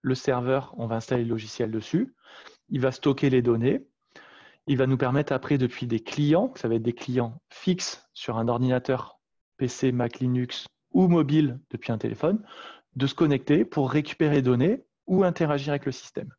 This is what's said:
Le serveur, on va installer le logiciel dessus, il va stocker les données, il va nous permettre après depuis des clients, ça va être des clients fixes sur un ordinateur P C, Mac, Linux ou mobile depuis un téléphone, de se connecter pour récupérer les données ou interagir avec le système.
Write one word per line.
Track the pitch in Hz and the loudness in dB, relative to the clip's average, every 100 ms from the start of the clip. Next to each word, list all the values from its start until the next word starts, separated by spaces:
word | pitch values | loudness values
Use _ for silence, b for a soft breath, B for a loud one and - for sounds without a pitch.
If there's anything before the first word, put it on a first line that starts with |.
Le | 131 127 | -2 -2
serveur, | - 127 123 131 135 - | 0 0 0 -2 -2 -8
on | 117 | -4
va | 113 | -4
installer | - 123 | -2 -2
le | 117 | 0
logiciel | 113 107 - 113 | -4 -6 -6 -4
dessus, | 110 107 170 262 _ B B B B _ | -4 -2 -2 -2 _ B B B B _
il | 127 | -2
va | 131 | -2
stocker | 131 151 135 147 | 0 -2 2 2
les | 127 | 4
données, | 120 117 120 240 - _ _ B B B B B - | 4 2 2 0 -6 _ _ B B B B B -4
il | 131 | 0
va | 131 | 2
nous | 131 | 2
permettre | 127 135 151 | 2 0 0
après | 131 - 143 | -2 0 0
depuis | 123 - 123 | 0 -2 -4
des | 113 | -4
clients, | - - 147 160 254 - | -4 -2 2 4 2 -4
ça | 117 | -2
va | 117 | 0
être | |
des | 113 | -2
clients | 120 - 127 117 117 _ | -4 -4 -2 -2 -8 _
fixes | - - 180 - - _ | -6 -2 -2 -4 -10 _
sur | - - 113 | -12 -6 -2
un | 117 | -2
ordinateur | 120 127 127 127 127 - - _ _ _ _ | 0 2 0 0 -4 -4 -16 _ _ _ _
P | 127 | -6
C, | - 135 | 0 0
Mac, | 123 117 - | 0 -2 -2
Linux | 127 127 123 - - _ _ | -2 0 -2 -8 -14 _ _
ou | 180 185 | 4 6
mobile | 170 139 156 151 123 _ | 4 4 2 2 -2 _
depuis | - - | -12 -6
un | 113 | -4
téléphone, | 110 - 160 214 B B B B _ 127 | -4 -2 0 -2 B B B B _ -4
de | 135 | -4
se | |
connecter | - 160 139 - 151 | 2 2 2 2 2
pour | 220 - 135 | 2 0 0
récupérer | 143 143 - 156 143 | 0 -2 -2 2 2
les | |
données | 127 123 151 247 _ _ - | 4 4 2 0 _ _ -2
ou | 185 | 2
interagir | 185 175 160 143 139 | 2 2 0 0 0
avec | 143 - | -4 -4
le | |
système. | - - - - | -8 -10 -12 -12